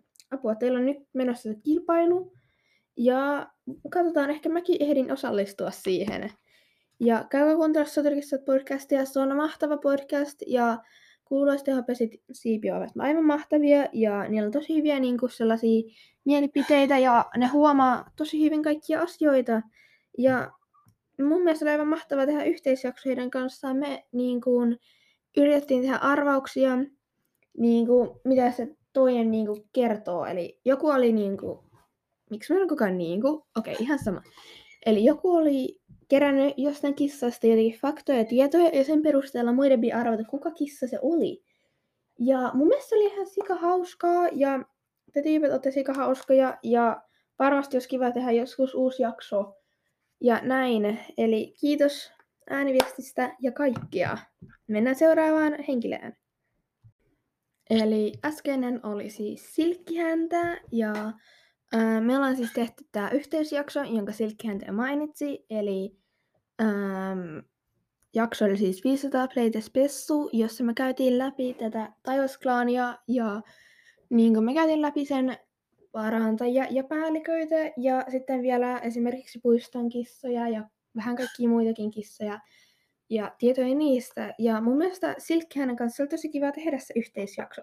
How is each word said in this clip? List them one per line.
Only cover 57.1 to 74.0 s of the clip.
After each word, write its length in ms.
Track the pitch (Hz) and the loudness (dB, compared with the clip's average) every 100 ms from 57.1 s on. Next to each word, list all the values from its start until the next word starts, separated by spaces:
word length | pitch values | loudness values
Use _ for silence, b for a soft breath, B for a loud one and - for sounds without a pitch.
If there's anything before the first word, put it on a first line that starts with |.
| _ _ _ _ _ - | _ _ _ _ _ -2
Eli 420 | 226 214 214 208 - | 2 2 2 -2 -4
äskeinen 640 | 294 302 294 269 247 233 214 | -8 -6 -4 -4 -4 -6 -6
oli 240 | 208 208 | -8 -10
siis 440 | - 208 226 - | -10 -10 -10 -8
Silkkihäntä, 1040 | - 330 349 - 339 330 330 330 339 339 339 - | -2 -2 -2 -6 -4 -2 -2 -2 -2 -2 -6 -6
ja, 400 | 226 214 208 214 220 b b b b _ | -4 -2 -4 -8 -12 b b b b _
ää, 280 | 226 220 220 | 0 0 2
me 160 | 233 269 | 2 2
ollaan 200 | 269 262 | 0 -2
siis 160 | 233 | -4
tehty 320 | - 233 - - | -4 -6 -8 -12
tää 180 | 208 202 | -8 -4
yhteisjakso, 720 | 269 - 320 302 285 294 294 | -4 -2 -4 -4 -6 -6 -6
jonka 300 | 240 226 202 | -4 -4 -4
Silkkihäntä 540 | 208 214 214 220 196 - | -6 -6 -6 -8 -8 -6
jo 60 | |
mainitsi, 720 | 202 254 285 302 - 294 277 - | -4 -4 -4 -6 -6 -8 -8 -8
eli, 460 | 220 202 190 196 _ _ _ _ _ _ - | -6 -4 -4 -8 _ _ _ _ _ _ -4
äm, 840 | 220 202 196 190 190 190 175 - - _ _ _ _ _ _ | -2 -2 -4 -6 -6 -6 -8 -14 -18 _ _ _ _ _ _
jakso 300 | 226 226 - | -2 -2 0
oli 120 | 208 196 | 0 2
siis 280 | 190 190 | 0 0
viisisataa 440 | 254 269 277 262 262 | 0 0 0 -2 -2
Playtä 260 | 254 233 220 | 0 0 -2
Spessu, 720 | 214 262 277 - - 302 294 | -2 0 0 0 -2 -2 0
jossa 320 | 226 220 - | 0 -2 -2
me 100 | 240 | -4
käytiin 440 | 233 262 254 262 247 | -2 -2 0 2 2
läpi 360 | 269 269 254 | 0 -4 -6
tätä 380 | 247 226 226 214 _ | -6 -6 -6 -8 _
taivasklaania, 960 | - 269 269 - 254 247 247 247 247 240 - | -4 -2 -2 -2 -2 0 0 0 -2 -6 -4
ja 320 | 247 220 208 b b b b b b | -2 -2 -6 b b b b b b